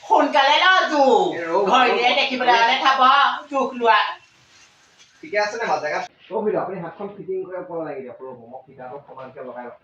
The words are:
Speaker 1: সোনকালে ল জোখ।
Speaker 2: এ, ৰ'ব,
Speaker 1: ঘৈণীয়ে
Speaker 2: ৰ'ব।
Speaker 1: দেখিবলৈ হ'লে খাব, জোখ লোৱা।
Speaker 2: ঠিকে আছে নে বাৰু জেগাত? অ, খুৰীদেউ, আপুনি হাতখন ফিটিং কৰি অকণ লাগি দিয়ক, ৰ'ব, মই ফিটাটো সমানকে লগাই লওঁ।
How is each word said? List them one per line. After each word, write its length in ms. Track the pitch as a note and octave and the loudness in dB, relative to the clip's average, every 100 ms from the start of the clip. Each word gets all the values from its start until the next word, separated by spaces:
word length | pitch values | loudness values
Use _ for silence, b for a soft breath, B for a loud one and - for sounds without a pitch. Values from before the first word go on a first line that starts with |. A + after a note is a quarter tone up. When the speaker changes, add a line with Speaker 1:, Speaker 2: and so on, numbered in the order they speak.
Speaker 1:
সোনকালে 520 | - G#4+ C#4 C#4+ C#4 D4+ | 2 2 4 2 2 4
ল 80 | F#4 F#4 - | 4 4 2
জোখ। 420 | D4+ C4 A#3+ F4+ | 2 4 4 2
Speaker 2:
এ, 120 | E3 | -2
ৰ'ব, 220 | E3 F3 G3 | -2 0 2
Speaker 1:
ঘৈণীয়ে 440 | B3 B3 A#3 A#3+ | 4 4 2 2
Speaker 2:
ৰ'ব। 80 | C#4 | 0
Speaker 1:
দেখিবলৈ 360 | C4 B3+ B3 | -2 -2 2
হ'লে 220 | A#3 A#3 B3+ | 4 4 2
খাব, 220 | C4+ C4 B3+ C4+ - - - | 2 4 4 6 2 -2 -6
জোখ 220 | C4+ A#3 | -4 -4
লোৱা। 260 | B3 A#3 C4 - E4 _ _ _ _ _ _ _ _ _ _ | -2 2 2 2 -8 _ _ _ _ _ _ _ _ _ _
Speaker 2:
ঠিকে 220 | D#3+ G#3 | -6 -2
আছে 160 | G#3 A3+ | -2 -4
নে 80 | - | -4
বাৰু 140 | D#3 | -4
জেগাত? 220 | D3 D3+ - _ | -2 -6 -8 _
অ, 120 | - G3+ | -8 -4
খুৰীদেউ, 200 | G#3 F#3 | -2 -4
আপুনি 160 | - F#3 | -4 -8
হাতখন 280 | E3+ - G3+ | -12 -12 -14
ফিটিং 240 | G#3 D#3+ F#3+ | -14 -10 -8
কৰি 140 | F3+ F3+ | -8 -12
অকণ 200 | F3 E3+ D#3 | -10 -10 -10
লাগি 160 | C#3 | -12
দিয়ক, 160 | B2 A#2 | -14 -16
ৰ'ব, 200 | C3 B2 | -18 -18
মই 180 | A2+ B2+ | -18 -20
ফিটাটো 360 | - C3+ B2+ B2 | -20 -20 -18 -18
সমানকে 400 | - C3 B2+ C#3 | -20 -20 -18 -16
লগাই 240 | B2+ B2 B2 | -16 -14 -16
লওঁ। 120 | - | -20